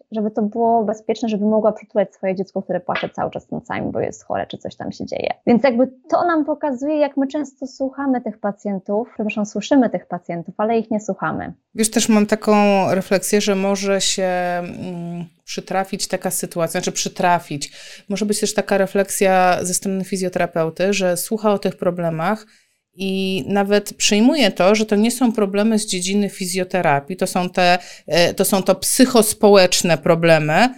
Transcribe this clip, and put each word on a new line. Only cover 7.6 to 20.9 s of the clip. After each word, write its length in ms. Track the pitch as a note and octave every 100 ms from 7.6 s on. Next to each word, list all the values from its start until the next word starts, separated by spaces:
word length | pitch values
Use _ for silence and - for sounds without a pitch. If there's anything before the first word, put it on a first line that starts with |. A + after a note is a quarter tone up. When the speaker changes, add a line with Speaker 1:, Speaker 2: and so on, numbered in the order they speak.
| C4
Speaker 1:
słuchamy 540 | - C4+ C4+ C#4 B3
tych 180 | B3 G#3
pacjentów, 680 | G3+ G3+ G#3 G3 - G3+ A#3+
przepraszam, 320 | - G#3+ G#3+ G#3
słyszymy 440 | G#3 - C#4+ A#3
tych 180 | F3+ -
pacjentów, 480 | F3 - E3+ E3 F3+
ale 220 | G#3+ A3+
ich 120 | A3
nie 80 | G#3+
słuchamy. 540 | G#3 F#3+ D#3+ C#3+ D#2 - _ -
Speaker 2:
Wiesz, 160 | A3
też 180 | A#3+ -
mam 160 | G#3+ G#3
taką 300 | G#3 - G#3 G#3 G3 E3
refleksję, 500 | F#3 - F#3+ - G#3
że 140 | G#3 F#3+
może 460 | G3 G3 G3 G3
się, 220 | F#3+ -
mm, 1000 | F#3 F3+ F3+ F3 F3 - F#3 F3 E3+ F3 E3+ _
przytrafić 640 | - - - F#3 F#3+ G3 -
taka 240 | F#3 F#3+
sytuacja, 400 | - F3 F3 D#3+
znaczy 200 | F3+ F3+
przytrafić. 800 | F3 - - F3+ F3 - D3 - - - - -
Może 160 | G3 G#3+
być 140 | G#3
też 140 | G3+
taka 240 | - G3 G3
refleksja 800 | F#3+ G3 G3 - F#3+ F#3 F#3 F3
ze 120 | F3+
strony 300 | F3+ G3+ F#3+
fizjoterapeuty, 920 | F#3 F#3+ F3+ F3+ F3 E3+ D#3+ D#3+ F#3